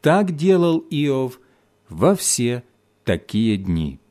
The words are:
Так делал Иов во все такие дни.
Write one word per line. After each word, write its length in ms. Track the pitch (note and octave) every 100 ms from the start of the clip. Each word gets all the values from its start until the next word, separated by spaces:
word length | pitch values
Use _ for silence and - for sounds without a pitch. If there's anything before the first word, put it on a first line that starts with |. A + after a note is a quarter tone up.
Так 340 | D3+ F3+ G3 D3+
делал 500 | F3+ F#3 E3+ E3 -
Иов 480 | D3+ D3 C3+ C3 B2+ _ _ _ _ _
во 260 | D#2+ C3+ F#3+
все 480 | - - A#2+ B2 - _ _ _ -
такие 520 | F2 - G#2 A2 G#2
дни. 420 | F#2+ E2 D2+ C#2 _